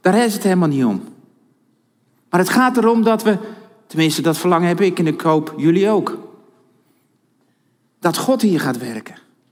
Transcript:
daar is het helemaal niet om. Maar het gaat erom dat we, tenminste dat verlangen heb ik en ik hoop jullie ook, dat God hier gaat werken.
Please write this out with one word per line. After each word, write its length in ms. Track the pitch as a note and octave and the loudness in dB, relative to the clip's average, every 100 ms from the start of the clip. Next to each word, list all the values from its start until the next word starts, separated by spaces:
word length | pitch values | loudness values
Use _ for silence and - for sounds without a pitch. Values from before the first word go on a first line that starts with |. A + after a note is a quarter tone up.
daar 140 | F#3 | 0
is 200 | G#3 A#3+ | 2 0
het 80 | G3 | 0
helemaal 260 | G3 F#3 D#3+ | 0 2 2
niet 160 | C#3 | 2
om. 200 | B2 G2 - - _ _ _ _ _ _ _ _ _ _ _ | 0 -2 -8 -20 _ _ _ _ _ _ _ _ _ _ _
Maar 100 | F3 | -2
het 80 | F#3 | 0
gaat 280 | A#3+ B3+ B3 | 2 2 2
erom 260 | A3 A#3 | 2 2
dat 200 | A3 A3 | 2 0
we, 160 | G#3+ G3+ - - - _ _ | 0 -2 -4 -16 -20 _ _
tenminste 360 | D3+ D#3+ D#3 | -2 0 0
dat 160 | E3 D#3+ | -2 0
verlangen 300 | F3+ E3+ F3 | 0 2 2
heb 120 | E3+ | 2
ik 180 | G3 F3+ | 0 0
en 80 | E3 | -2
ik 140 | D3+ | 0
hoop 340 | E3 D#3 D3+ - | 0 0 -2 -2
jullie 320 | D3+ F3 G3+ | 2 2 2
ook, 300 | G#3 - - - - _ _ _ _ _ _ _ _ _ _ _ _ _ _ _ _ | 0 -2 -8 -16 -20 _ _ _ _ _ _ _ _ _ _ _ _ _ _ _ _
dat 160 | E3+ D#3+ | -4 -2
God 260 | - C4 | 0 0
hier 180 | G#3+ D#3+ | 2 0
gaat 180 | C3 B2 | -2 -6
werken. 360 | B2 A2 - - _ _ _ | -8 -12 -14 -20 _ _ _